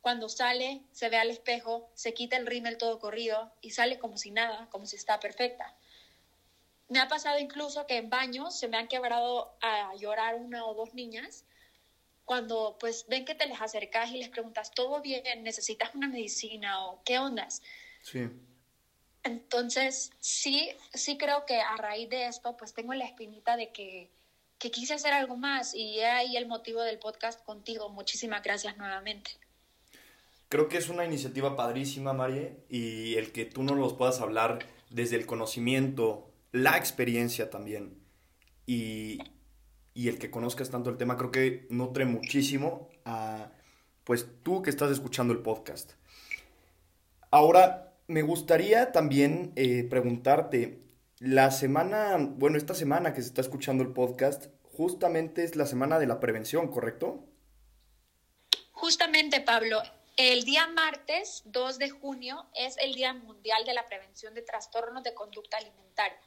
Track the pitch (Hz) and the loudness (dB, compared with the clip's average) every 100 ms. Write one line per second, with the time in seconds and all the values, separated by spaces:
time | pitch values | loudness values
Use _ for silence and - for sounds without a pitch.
0 | 240 240 220 - 247 247 254 269 - - | 0 -2 -4 -2 0 0 -2 -8 -16 -6
1 | 233 226 226 233 - 240 233 233 233 - | 0 2 2 -2 -2 -4 -2 -6 -8 -8
2 | 233 233 240 254 240 247 233 233 233 226 | -8 -6 -2 -2 -2 -4 -6 -4 -4 -2
3 | 208 214 233 214 226 _ 233 233 247 254 | -6 -6 -2 -2 -4 _ -12 0 0 0
4 | 226 208 202 208 226 220 233 196 208 202 | -8 -10 -6 -2 -2 -4 -10 -14 -12 -12
5 | - 214 208 - 247 247 - _ _ - | -2 -2 -2 -4 -4 -4 -16 _ _ -20
6 | - _ _ _ _ _ _ _ _ 262 | -20 _ _ _ _ _ _ _ _ 0
7 | 262 311 302 294 285 285 294 285 285 247 | 2 0 0 -2 -2 -8 -8 -8 -4 -4
8 | 226 254 262 247 320 - 240 226 233 254 | -2 -2 -2 -6 -8 -8 -4 -4 -4 -4
9 | 247 233 240 247 - _ 226 214 196 202 | -2 -2 0 -2 -6 _ -2 -2 -4 -8
10 | 208 214 226 233 240 240 226 214 226 247 | -4 -2 -2 -4 -8 -8 -8 -8 -8 -10
11 | 240 220 311 - _ _ _ _ _ _ | -12 -12 -14 -18 _ _ _ _ _ _
12 | _ _ - 247 226 226 220 214 233 226 | _ _ -2 -2 0 -2 -2 -4 -6 -6
13 | - 262 262 311 294 233 220 214 202 226 | -4 -6 -4 -4 -4 -4 -6 -6 -4 -2
14 | 233 254 240 - 226 220 214 - 254 294 | -2 -6 -10 -10 -8 -8 -6 -4 -2 -2
15 | 285 262 254 233 226 226 - 440 - 277 | -4 -6 -6 -8 -8 -8 -8 -4 -4 -4
16 | 277 254 214 - 220 214 202 196 190 - | -6 -4 -6 -8 -8 -8 -4 -4 -6 -10
17 | - 247 277 226 - - - - - - | -2 -2 0 -6 -8 -12 -14 -20 -20 -20
18 | - 131 120 123 - _ _ _ _ _ | -10 -6 -6 -8 -20 _ _ _ _ _
19 | _ _ 254 233 - 240 240 262 269 269 | _ _ -8 -8 -4 -2 0 0 0 -2
20 | - _ - - 285 277 330 - - 240 | -8 _ -4 -2 0 0 -2 -8 -14 -6
21 | - 285 294 285 285 240 202 220 214 214 | -4 -2 0 0 2 0 0 -2 -4 -6
22 | 226 254 240 240 240 240 214 - 233 269 | -6 -4 -4 -6 -10 -10 -14 -12 -8 -6
23 | 240 - 214 214 - 233 226 - 196 185 | -6 -10 -18 -6 -2 -2 -2 -12 -14 -16
24 | 180 _ _ _ _ _ 240 233 247 302 | -20 _ _ _ _ _ -8 -6 -4 -2
25 | 294 285 262 247 277 277 247 - 214 214 | 2 2 2 -2 -2 -2 -4 -8 -6 0
26 | 226 247 247 247 240 233 233 226 226 220 | 2 2 0 -2 -4 -8 -6 -4 -4 -4
27 | 214 214 226 226 - 208 202 226 208 202 | -10 -6 -6 -8 -16 -14 -10 -10 -10 -8
28 | 196 - 233 208 - 202 208 202 202 196 | -8 -6 -6 -6 -4 -4 -6 -10 -8 -8
29 | 202 208 - - _ _ _ _ _ - | -8 -12 -14 -18 _ _ _ _ _ -20
30 | - _ _ _ _ 139 151 170 160 170 | -20 _ _ _ _ 2 2 2 -4 -4
31 | 170 147 123 123 139 135 120 123 139 139 | -2 -2 -4 -2 -2 0 -2 -2 -4 -4
32 | 135 131 131 131 147 - - 123 117 110 | -4 -2 0 -2 -6 -12 -8 -6 -4 -6
33 | 113 113 110 - 113 - 135 139 127 120 | -2 -2 -2 -6 -8 -2 0 2 2 2
34 | 127 123 107 110 113 117 - - _ 117 | 2 2 0 2 2 0 -8 -18 _ -4
35 | 120 117 - 113 110 - 120 131 135 135 | 0 0 -2 -4 -4 -2 2 2 2 2
36 | 113 104 - _ _ 123 135 165 170 - | 0 0 -10 _ _ 2 4 4 0 0
37 | 120 117 120 120 110 104 104 104 98 - | 0 2 0 -2 -4 -6 -8 -8 -10 -16
38 | _ _ _ _ _ _ - 120 110 110 | _ _ _ _ _ _ -4 -2 -2 -6
39 | 107 95 - - _ _ _ _ _ - | -6 -8 -12 -18 _ _ _ _ _ -2
40 | 120 - 113 117 120 123 131 123 120 117 | -2 -2 -6 -4 -4 -4 -6 -4 -4 -2
41 | 123 123 123 131 131 123 - 120 127 - | -2 0 0 2 2 2 -4 -2 -2 0
42 | 131 117 - 139 139 139 151 165 - - | 2 0 0 2 2 2 -2 -4 -12 -16
43 | - 113 110 110 104 - _ _ _ _ | -8 -6 -6 -8 -12 -18 _ _ _ _
44 | - 120 - - 160 185 180 135 147 139 | 0 0 0 -8 0 0 0 2 2 2
45 | 135 127 120 117 107 110 - - - - | -2 0 2 2 0 -4 -6 -12 -14 -20
46 | _ - - - - _ _ _ _ _ | _ -20 -14 -14 -14 _ _ _ _ _
47 | _ _ - 147 156 175 185 - - _ | _ _ 6 10 12 12 12 8 -8 _
48 | - 160 151 165 - 165 196 220 254 170 | -2 0 2 0 6 6 8 6 6 4
49 | 151 139 143 165 180 - 131 123 120 127 | 4 6 6 4 -2 0 2 4 2 2
50 | 120 120 135 147 156 127 117 - - _ | 2 2 6 6 6 0 0 -6 -20 _
51 | _ _ 127 135 135 131 135 156 180 214 | _ _ 4 8 8 6 2 2 2 2
52 | 214 180 139 131 143 151 147 - 139 156 | 2 2 2 4 4 4 0 -2 2 2
53 | 170 131 123 - 131 135 - 131 127 - | 2 -2 -4 -2 -2 -4 0 2 2 2
54 | 127 123 135 139 - - - - 170 180 | 0 4 2 2 -10 -20 -20 -2 -2 2
55 | 180 165 160 170 170 160 135 127 139 160 | 2 2 -2 -2 -2 0 0 2 2 4
56 | 135 113 - 110 107 156 165 123 113 - | 2 2 0 0 0 0 0 -2 -2 -2
57 | 170 - - _ _ _ _ _ _ _ | -4 -4 -14 _ _ _ _ _ _ _
58 | _ _ _ _ _ - - - 330 330 | _ _ _ _ _ -4 -4 -4 0 2
59 | 339 311 311 269 - 233 226 220 - - | 4 4 4 2 4 4 4 0 -2 -14
60 | _ - 254 247 240 294 330 330 320 285 | _ 4 4 4 4 4 4 4 0 0
61 | - 320 415 - 214 247 254 262 277 277 | -4 -2 -2 -12 -6 -2 -2 -2 -6 -6
62 | 277 262 247 294 - - 254 - 269 254 | -10 -8 -8 -10 -10 -6 -6 -2 -2 0
63 | 254 254 226 214 220 220 233 247 233 190 | -2 -2 -14 -12 0 0 2 -2 -4 -12
64 | - - 220 226 233 220 208 226 233 254 | -14 -18 -14 -12 -8 -8 -4 -4 -4 -6
65 | 247 233 208 214 - 214 208 _ _ - | -8 -8 -12 -14 -8 -8 -8 _ _ -2
66 | 202 190 | -2 -2